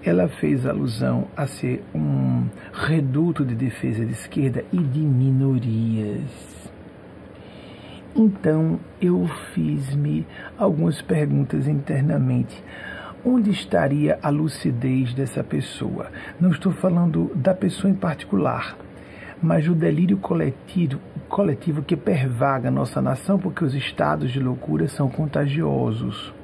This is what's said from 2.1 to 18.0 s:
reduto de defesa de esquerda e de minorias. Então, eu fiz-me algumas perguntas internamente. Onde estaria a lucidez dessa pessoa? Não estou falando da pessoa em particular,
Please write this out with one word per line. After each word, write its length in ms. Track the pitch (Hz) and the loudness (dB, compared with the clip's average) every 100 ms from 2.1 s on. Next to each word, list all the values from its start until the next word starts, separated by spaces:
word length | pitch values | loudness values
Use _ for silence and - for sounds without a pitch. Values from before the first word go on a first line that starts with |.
| 139 131 - 120 - - | 2 2 2 0 -6 -16
reduto 720 | - - 160 139 135 170 156 135 | -6 0 2 2 2 2 2 0
de 100 | 113 | 0
defesa 500 | 127 - 127 113 113 | -2 -2 -2 0 -2
de 60 | |
esquerda 520 | 113 - - 135 123 - | -4 -6 0 0 0 -2
e 60 | 180 | 0
de 220 | 151 135 | 0 2
minorias. 1300 | 156 127 135 131 135 131 120 110 113 110 107 95 131 - - - - - - - - - - - - - - - - - - - | 2 4 4 4 4 2 2 0 0 0 -2 -4 -6 -10 -16 -18 -18 -18 -20 -20 -20 -20 -20 -20 -20 -18 -18 -18 -18 -18 -4 4
Então, 640 | 220 196 175 156 160 170 - - | 6 6 2 4 4 0 -4 0
eu 260 | 180 180 175 - - | 2 4 2 -4 -6
fiz-me 720 | - 156 147 135 143 147 151 160 - - - | -2 0 0 0 0 0 -2 -4 -10 -14 0
algumas 420 | 196 151 170 151 | 2 4 2 0
perguntas 680 | - 175 147 143 135 156 139 | 0 0 2 2 2 0 0
internamente. 960 | 147 139 151 143 151 131 123 123 - - - - - - - 247 | 0 0 0 2 2 2 2 0 -6 -16 -14 -14 -12 -14 -4 2
Onde 240 | 254 208 | 2 4
estaria 680 | 190 - 175 143 139 147 - | 0 0 2 2 2 2 2
a 80 | 156 | 2
lucidez 840 | 147 156 - 165 120 131 131 127 123 | 0 0 0 -2 0 0 0 0 -2
dessa 280 | 135 - | -4 -4
pessoa? 680 | - - 135 - - - - - - - | -4 -4 -4 -6 -6 -6 -8 -12 -14 2
Não 120 | 180 | 2
estou 200 | 156 196 | 4 2
falando 600 | 165 185 175 170 165 165 | 2 2 4 4 2 0
da 220 | 170 131 185 | 2 2 2
pessoa 340 | 190 - 202 | 0 0 2
em 60 | |
particular, 840 | 196 | 2